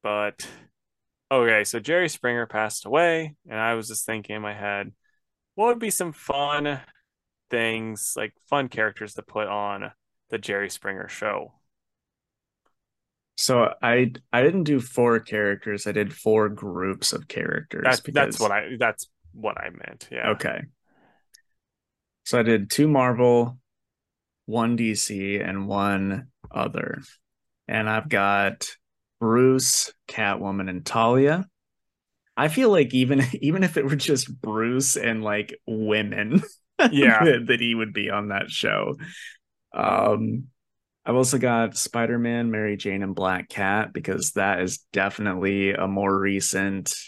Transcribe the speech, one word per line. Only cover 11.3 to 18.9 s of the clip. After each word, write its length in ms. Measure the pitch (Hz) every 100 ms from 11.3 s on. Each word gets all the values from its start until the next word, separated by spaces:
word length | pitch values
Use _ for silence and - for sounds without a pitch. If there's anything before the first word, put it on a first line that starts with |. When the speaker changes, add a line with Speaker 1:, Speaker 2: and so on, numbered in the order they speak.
| 101 - _ _ _ _ _ _ _ _ _ _ _ _ _ _ _ _ _ _ -
Speaker 2:
So 380 | - 123 113 -
I, 300 | 120 120 127 - _
I 100 | 120
didn't 220 | 139 190
do 160 | 151 143
four 380 | 123 - 120 117
characters. 680 | 110 107 104 98 110 101 104
I 60 |
did 220 | 104 104
four 340 | 78 - 110 107
groups 640 | 104 104 87 92 95 -
of 160 | - -
characters 720 | - - - - - 127 127
Speaker 1:
That's, 20 | -
that's 260 | 147 139 -
Speaker 2:
because 20 |
Speaker 1:
what 100 | 107
I, 240 | 101 90 120
that's 300 | 120